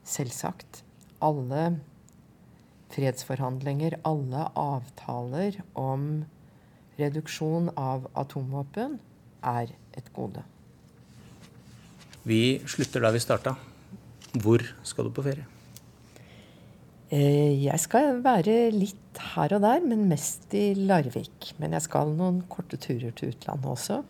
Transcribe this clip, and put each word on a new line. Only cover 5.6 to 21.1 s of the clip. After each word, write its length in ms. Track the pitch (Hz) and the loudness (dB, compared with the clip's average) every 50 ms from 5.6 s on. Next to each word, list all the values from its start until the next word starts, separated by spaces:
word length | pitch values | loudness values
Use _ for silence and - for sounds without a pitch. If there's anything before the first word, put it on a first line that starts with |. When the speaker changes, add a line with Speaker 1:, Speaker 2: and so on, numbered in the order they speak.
| - - - | -14 -12 -8
Speaker 1:
om 500 | 127 131 135 135 135 143 147 151 151 151 - _ - - - - - _ - - - - - - | -4 -2 -2 -2 -2 -2 -2 -4 -4 -6 -8 _ -20 -20 -20 -20 -20 _ -20 -20 -20 -20 -20 -6
reduksjon 760 | - 147 143 143 156 156 - - - 160 156 160 170 170 170 165 | -2 -2 -2 -2 -4 -8 -8 -8 -4 -2 0 0 0 0 -2 -2
av 320 | - 135 131 131 131 131 - - | -2 -2 -2 -2 -4 -6 -6 -6
atomvåpen 840 | 143 139 139 - 139 135 131 135 143 143 139 - 202 233 277 311 226 - - - - - - - - - | -6 -6 -4 -6 -8 -6 -4 -6 -6 -8 -6 -6 -6 -6 -4 -6 -10 -12 -18 -20 -20 -20 -20 -18 -8 -4
er 240 | 127 120 120 117 117 - - - - - | -2 -2 -2 -4 -4 -8 -16 -20 -18 -18
et 200 | - - - - | -16 -18 -14 -10
gode. 300 | 131 127 - - - - - - - - - - - - - - - - _ - - - - - - - - - - - - - - - - - - - - - - - | -8 -8 -8 -8 -12 -16 -16 -20 -20 -20 -20 -20 -20 -20 -20 -20 -20 -20 _ -20 -20 -20 -20 -20 -20 -20 -20 -20 -20 -20 -20 -20 -20 -20 -20 -20 -20 -20 -20 -20 -12 -2
Speaker 2:
Vi 340 | - 113 110 113 123 131 - - | 2 4 4 6 4 2 0 -2
slutter 360 | 139 - - 135 - - 131 | -8 -2 -2 -2 -2 0 2
der 100 | 117 110 | 4 4
vi 80 | 110 117 | 4 4
starta. 360 | 117 - 127 104 - 135 131 - - - - - - - - - - - - - - - - | 2 2 0 0 2 -2 -4 -4 -10 -20 -20 -20 -20 -20 -20 -20 -20 -20 -20 -20 -20 -6 -4
Hvor 280 | 127 98 107 117 117 117 - - - - | 0 4 6 4 4 4 0 -10 -14 -14
skal 220 | - - - 120 | -10 -6 -4 -4
du 60 | 113 | -4
på 120 | 117 - 135 | -4 -4 -4
ferie? 220 | 139 135 147 - - - - - - - - - - - - - - - - - - - - - - - - - - - - - - - - - - | -4 -4 -4 -8 -16 -18 -20 -20 -20 -20 -20 -20 -20 -20 -20 -20 -20 -20 -20 -20 -20 -20 -20 -20 -20 -20 -20 -20 -20 -20 -20 -20 -20 -20 -20 -10 -2
Speaker 1:
Eh, 480 | - 143 143 143 143 147 147 147 143 139 139 | 2 4 6 6 6 6 6 4 4 4 2
jeg 140 | 139 - - | 2 0 0
skal 420 | - - - 233 294 285 262 247 247 | -2 2 4 4 4 4 2 4 4
være 480 | 269 247 196 156 202 220 233 240 233 | 4 4 4 4 4 4 4 4 4
litt 480 | 220 208 185 202 - - - - - - - - - | 4 2 0 0 -2 -12 -20 -20 -16 -14 -12 -8 -2
her 180 | 156 151 151 190 | 0 2 2 4
og 80 | 208 | 4
der, 200 | 202 214 247 330 359 | 4 6 4 4 4
men 240 | 285 233 220 208 | 2 2 4 4
mest 460 | 190 160 135 - - - - - - - | 4 4 2 0 -6 -8 -8 -10 -4 0
i 200 | 202 208 202 196 | 2 2 2 2
Larvik. 800 | 196 196 196 190 170 143 123 | 2 4 4 4 4 4 2